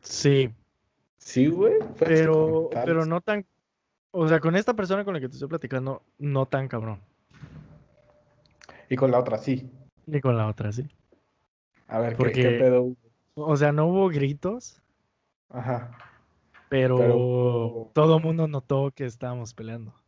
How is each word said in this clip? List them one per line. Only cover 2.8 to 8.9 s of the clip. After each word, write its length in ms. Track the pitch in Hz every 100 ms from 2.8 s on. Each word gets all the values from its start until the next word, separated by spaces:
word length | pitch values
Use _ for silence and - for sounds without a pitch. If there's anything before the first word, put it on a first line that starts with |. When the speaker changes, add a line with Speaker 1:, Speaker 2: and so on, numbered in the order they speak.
| 123
Speaker 1:
pero 200 | 165 160
no 160 | 170
tan, 240 | 196 208 190 _ _ _ _ _ _
o 160 | 185 160
sea, 120 | 160
con 160 | 156 180
esta 180 | 214
persona 320 | 220 185 196 202
con 80 |
la 60 | 170
que 80 | 127
te 40 |
estoy 140 | 131 139
platicando, 560 | 160 127 131 131 135 _ _
no 280 | 147 139 131
tan 200 | 135 135
cabrón. 320 | 120 110 101 _ _ _ - - - - - _ _ _ _ _ _ _ _ - -
Speaker 2:
Y 60 | -